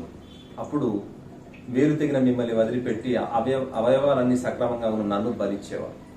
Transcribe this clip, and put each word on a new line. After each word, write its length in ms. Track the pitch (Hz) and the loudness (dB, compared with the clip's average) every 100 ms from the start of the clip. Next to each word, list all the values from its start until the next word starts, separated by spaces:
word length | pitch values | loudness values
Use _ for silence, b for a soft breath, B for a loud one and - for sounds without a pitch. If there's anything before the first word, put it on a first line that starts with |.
| - - - - - - | -6 -16 -20 -20 -16 -12
అప్పుడు 420 | - 147 123 101 - - - - - - - | -6 -2 0 0 -4 -14 -18 -18 -18 -16 -4
వేలు 260 | 123 151 147 | 2 4 4
తెగిన 240 | 143 139 | 2 4
మిమ్మల్ని 340 | 127 120 117 | 4 4 2
వదిలిపెట్టి 640 | 113 110 123 120 110 127 113 | 2 2 0 -2 -2 0 0
అవయవ-, 560 | - 131 131 131 127 113 | 0 0 0 0 -2 0
అవయవాలన్నీ 640 | 117 135 143 127 127 123 | 4 4 4 4 4 2
సక్రమంగా 520 | 113 - 120 120 113 | 0 -2 -2 0 -2
ఉన్న 260 | 110 101 101 | 0 0 0
నన్ను 160 | 117 | -2
భరించేవారు." 760 | 101 101 101 - - - - - | -2 -2 -4 -6 -8 -8 -12 -18